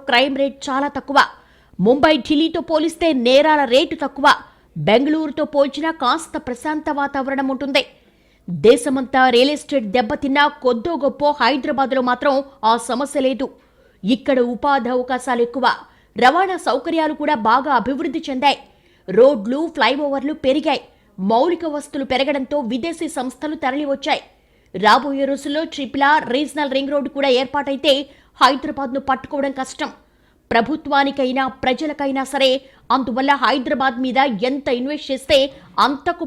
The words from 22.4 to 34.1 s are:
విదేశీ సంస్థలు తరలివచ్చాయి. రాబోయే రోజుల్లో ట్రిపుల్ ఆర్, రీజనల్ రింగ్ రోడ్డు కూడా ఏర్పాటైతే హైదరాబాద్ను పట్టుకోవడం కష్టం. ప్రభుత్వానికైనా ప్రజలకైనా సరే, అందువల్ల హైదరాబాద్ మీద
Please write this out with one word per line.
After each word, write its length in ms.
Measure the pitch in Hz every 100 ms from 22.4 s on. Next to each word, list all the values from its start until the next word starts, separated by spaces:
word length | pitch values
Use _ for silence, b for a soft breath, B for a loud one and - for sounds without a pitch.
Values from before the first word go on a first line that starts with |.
| 269 294 233
విదేశీ 360 | 254 330 330 320 -
సంస్థలు 380 | 254 - 302 311 269
తరలివచ్చాయి. 580 | 277 294 277 302 254 - _ _ _ _ -
రాబోయే 500 | 208 254 285 269 277
రోజుల్లో 340 | 277 285 285 320
ట్రిపుల్ 300 | - 262 277 277
ఆర్, 160 | 302 233 247
రీజనల్ 380 | 302 302 294 269
రింగ్ 160 | 277
రోడ్డు 160 | 285 262 277
కూడా 120 | 277 247
ఏర్పాటైతే 500 | 269 285 277 277 311 269 285 b b -
హైదరాబాద్ను 600 | 254 269 311 294 277 269 269
పట్టుకోవడం 440 | 262 - 294 277 269
కష్టం. 320 | 262 - 285 - _ _ _ _ -
ప్రభుత్వానికైనా 920 | 226 226 311 285 277 277 277 254 254 262 254
ప్రజలకైనా 600 | 254 254 311 294 285 269 262
సరే, 180 | 277 262 262 b b - 254
అందువల్ల 360 | 247 240 277 277
హైదరాబాద్ 540 | 233 277 247 277 269 240
మీద 140 | 254